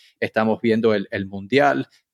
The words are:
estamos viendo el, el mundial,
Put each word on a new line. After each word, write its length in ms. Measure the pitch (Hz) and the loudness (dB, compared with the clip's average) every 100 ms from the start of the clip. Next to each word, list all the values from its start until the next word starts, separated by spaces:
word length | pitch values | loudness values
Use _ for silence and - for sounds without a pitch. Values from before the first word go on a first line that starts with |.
| _ - | _ -8
estamos 420 | 107 110 110 104 | -4 0 0 0
viendo 320 | 117 110 113 | 0 2 2
el, 140 | 104 98 | 0 -4
el 140 | 104 95 | -8 -8
mundial, 600 | 98 98 131 143 135 131 _ _ | -10 -2 2 2 0 -6 _ _